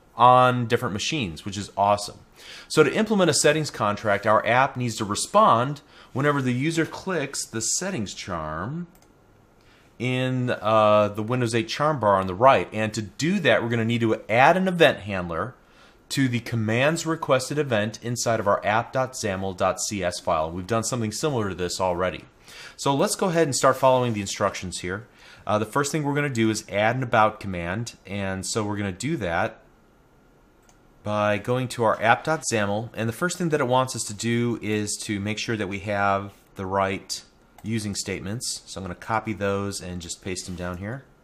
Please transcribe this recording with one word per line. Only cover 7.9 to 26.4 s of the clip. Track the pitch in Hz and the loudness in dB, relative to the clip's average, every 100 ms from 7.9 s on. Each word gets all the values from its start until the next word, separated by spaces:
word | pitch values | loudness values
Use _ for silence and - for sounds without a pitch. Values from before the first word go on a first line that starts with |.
| 165 98 | -6 -6
charm | - - 82 78 78 104 165 170 _ _ _ _ _ _ _ _ _ _ - | -8 -8 -6 -6 -6 -6 -8 -10 _ _ _ _ _ _ _ _ _ _ -8
in, | 123 127 131 127 123 | -4 -2 -2 -2 -2
uh, | - 107 110 107 107 104 | -2 2 6 6 6 4
the | 104 | 0
Windows | 107 123 117 | -2 0 0
eight | 117 110 | 0 -2
charm | - 151 143 | -2 0 2
bar | 107 95 | 4 4
on | 95 | 2
the | |
right. | 90 131 117 90 | 6 6 6 2
And | 107 110 | -2 -2
to | 110 | -4
do | 101 - 156 202 | -8 -4 -2 2
that, | 139 107 | 4 4
we're | 117 | 2
gonna | 117 | 0
need | 113 117 | 0 2
to | 113 - - | 2 0 0
add | 113 143 180 | 4 6 6
an | 185 | 2
event | 180 147 98 | 4 4 4
handler | 98 95 87 82 117 - _ _ - _ _ | -4 -6 -4 -6 -6 -10 _ _ -20 _ _
to | - 135 | 0 0
the | 120 | 0
commands | - 117 107 117 143 165 | -2 -2 0 2 2 0
requested | 160 160 - 131 - 147 | -4 -4 0 0 0 -4
event | 143 107 110 107 | 0 0 0 -4
inside | 120 123 120 110 | -8 -4 0 0
of | 101 | 2
our | 98 | 2
app | 95 110 - | 2 0 0
dot | 131 123 | -4 -4
xaml | - 107 95 95 | -4 -4 -4 -4
dot | 92 95 87 | 0 0 0
C | - 101 | -4 -2
S | 87 - | -2 -2
file. | - 80 80 | -2 0 0
We've | 87 90 | -6 -4
done | 113 | -2
something | 110 123 107 | -2 -4 -4
similar | - 156 127 101 | -4 -2 -2 -4
to | |
this | 90 90 - | -4 -4 -2
already. | 92 87 90 76 - _ - - - - | -2 0 -2 -4 -14 _ -20 -20 -20 -4
So | 143 | 0
let's | 139 202 | 2 0
go | - 196 | 0 0
ahead | 170 156 | 2 2
and | |
start | 127 135 131 | 4 2 4
following | 135 127 123 | 4 4 2
the | 107 | -2
instructions | 98 - 98 - 92 - | -4 -2 -2 -2 -8 -8
here. | 90 101 117 _ - - - | -8 -8 -10 _ -20 -12 -2
Uh, | 107 | -2
the | 107 | 0
first | 143 143 | -2 -2
thing | 160 | -2
we're | 143 | -2
gonna | 143 143 | -2 -2
do | 117 | 2